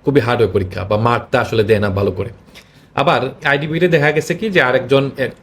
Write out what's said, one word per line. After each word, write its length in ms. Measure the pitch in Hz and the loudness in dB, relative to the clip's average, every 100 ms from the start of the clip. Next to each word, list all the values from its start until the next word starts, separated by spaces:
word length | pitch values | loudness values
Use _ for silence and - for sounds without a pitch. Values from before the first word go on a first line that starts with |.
| - | 0
খুবই 160 | 139 | 2
হার্ড 200 | 117 117 | 2 2
হয় 100 | 104 | 2
পরীক্ষা 320 | 101 92 95 | 0 -2 -6
বা 140 | 98 104 | -2 0
মার্কটা 440 | 117 117 - 127 | 2 0 0 -2
আসলে 220 | 113 113 | 0 0
দেয় 160 | 101 107 | 2 2
না 100 | 101 | 2
ভালো 220 | 98 98 | 0 -2
করে।" 180 | 92 98 - - - - - _ - | -2 -8 -12 -20 -20 -20 -20 _ -2
আবার 520 | 139 131 131 - 147 | 0 0 -2 -4 -2
আইডিপিতে 400 | 143 151 160 175 | -2 -2 0 2
দেখা 240 | 160 147 | 2 2
গেছে 240 | 151 156 170 | 0 -2 -4
কি 140 | 220 | -2
যে 120 | 180 | 0
আরেকজন 500 | 127 127 120 135 135 135 | 2 0 2 0 0 -4
এক, 140 | 123 - | -6 -6